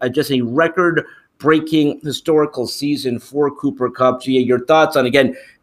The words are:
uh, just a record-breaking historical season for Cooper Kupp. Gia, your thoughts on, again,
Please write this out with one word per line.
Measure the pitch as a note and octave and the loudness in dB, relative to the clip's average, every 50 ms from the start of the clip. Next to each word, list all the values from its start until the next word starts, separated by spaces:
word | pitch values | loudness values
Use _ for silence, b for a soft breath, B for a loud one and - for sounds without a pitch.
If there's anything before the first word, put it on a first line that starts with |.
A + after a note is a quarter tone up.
uh, | B2+ B2+ | -4 -2
just | B2 D3+ C#3+ C#3+ | -2 -2 -2 0
a | C#3 B2+ | 0 -2
record-breaking | A#2+ A2+ A#2+ D3+ E3 E3+ E3 F#3 F3 E3+ E3 D3+ - - - - _ _ _ - - D3+ D#3+ D#3 D#3 - D#3+ D#3 D3 D3 - - | -2 0 0 0 0 0 2 0 0 2 0 -2 -4 -6 -18 -20 _ _ _ -2 2 2 2 2 2 0 0 0 2 0 -2 -4
historical | D3+ D3 B2 - - - D#3 D3+ D3 C#3+ - C3 A#2 | -8 -10 -8 -6 -2 2 2 2 2 0 -2 -6 -6
season | - - - C#3+ D3 D3 B2+ C3 B2+ A#2+ A2+ | -6 -6 -6 -4 -4 -4 -2 -4 -4 -6 -6
for | - - C3 D3 D3 C#3 | -8 -8 -4 -2 -2 -2
Cooper | C#3 - - C#3 C3+ - B2+ A#2+ | -2 -4 -6 -6 -4 -2 -6 -4
Kupp. | - - B2+ B2+ B2 - | -2 0 0 0 0 -2
Gia, | - C3 | -4 -2
your | C3 C3 B2 A2+ B2 B2 B2 | 0 0 2 2 0 0 2
thoughts | - D#3 D#3+ D#3 D3+ D3+ | 2 4 4 4 2 2
on, | C#3+ B2 | 0 0
again, | B2 B2 C#3 C3+ A#2 B B B B B B | 2 2 2 2 2 B B B B B B